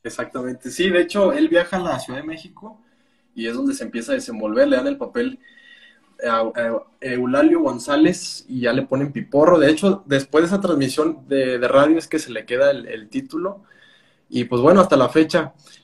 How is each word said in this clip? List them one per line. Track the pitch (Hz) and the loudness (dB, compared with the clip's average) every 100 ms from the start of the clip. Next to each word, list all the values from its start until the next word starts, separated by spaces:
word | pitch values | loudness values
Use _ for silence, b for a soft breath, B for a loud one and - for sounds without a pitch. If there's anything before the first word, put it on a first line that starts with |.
Exactamente, | 117 - 117 131 127 123 127 | -14 -12 -10 -8 -10 -10 -10
sí, | - 185 | -4 0
de | 175 | 2
hecho, | 170 208 185 | 0 0 0
él | - 160 | 2 2
viaja | 170 175 185 | 2 0 -4
a | |
la | 170 131 | -4 -6
Ciudad | - 131 | -8 -12
de | 156 | -12
México | 160 - - 220 226 _ _ _ _ _ | -14 -16 -20 -20 -20 _ _ _ _ _
y | - 113 | -10 -8
es | 123 | -4
donde | 277 | -4
se | - 110 | -4 -8
empieza | 117 285 | -8 -6
a | 247 | -6
desenvolver, | - 220 214 233 285 | -6 -8 -2 0 2
le | 254 | 2
dan | 277 | -2
el | 277 | -6
papel | - 240 262 - b b b b b b _ - 117 | -6 -4 -6 -8 b b b b b b _ -8 -2
a, | 113 | -2
a | 113 120 117 113 - _ | -2 -4 -4 -4 -8 _
Eulalio | 131 123 127 139 160 170 | -6 -4 0 4 4 4
González | 139 123 143 143 165 185 - - - | 0 -4 -2 2 2 2 -8 -14 -10
y | 127 | -4
ya | 120 | 0
le | 131 | -2
ponen | 135 131 143 | -2 -4 -4
Piporro. | 113 - 143 165 165 | -6 -2 4 6 6
De | 143 | 4
hecho, | - 196 190 139 | 4 0 0 -2
después | 135 - 151 | -2 2 0
de | 170 | 2
esa | 196 | 0
transmisión | 180 143 127 151 160 151 131 | 0 0 0 0 -2 -4 -4
de, | 139 127 123 | -2 0 -2
de | 123 | 2
radio | 135 151 165 | 4 6 2
es | - | 0
que | 156 | -6
se | 127 | -6
le | 110 117 | -10 -4
queda | 123 143 | 2 2
el, | 127 113 | 0 -6
el | 110 107 | -14 -10
título. | 135 135 160 185 196 b b b b b b _ | -10 -8 -8 -8 -10 b b b b b b _
Y, | 123 120 | -6 -2
pues, | 120 | 2
bueno, | 139 190 | 4 6
hasta | - 139 | 6 4
la | - | 4
fecha. | 160 156 170 151 - b b | 2 2 0 -4 -12 b b